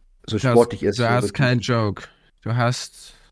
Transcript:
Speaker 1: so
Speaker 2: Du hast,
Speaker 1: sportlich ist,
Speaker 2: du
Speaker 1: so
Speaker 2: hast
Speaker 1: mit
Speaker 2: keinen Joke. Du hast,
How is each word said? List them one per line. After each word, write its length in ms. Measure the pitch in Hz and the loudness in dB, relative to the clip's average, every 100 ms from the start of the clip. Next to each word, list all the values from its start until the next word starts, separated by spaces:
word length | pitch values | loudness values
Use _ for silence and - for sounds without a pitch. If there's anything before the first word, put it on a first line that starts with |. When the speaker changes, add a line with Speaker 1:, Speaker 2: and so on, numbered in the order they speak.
| _ _ - | _ _ -6
Speaker 1:
so 120 | 110 | -2
Speaker 2:
Du 60 | |
hast, 80 | 131 | 4
Speaker 1:
sportlich 320 | 117 117 101 | 4 4 2
ist, 160 | 101 98 | -2 0
Speaker 2:
du 40 | |
Speaker 1:
so 60 | 117 | 0
Speaker 2:
hast 140 | 123 101 | 0 -2
Speaker 1:
mit 80 | - | 0
Speaker 2:
keinen 260 | 127 123 | 0 2
Joke. 420 | 104 117 107 95 - _ _ _ | 0 0 0 -4 -12 _ _ _
Du 120 | 107 120 | -4 0
hast, 580 | 120 127 - - - - _ | 0 -2 -10 -18 -20 -20 _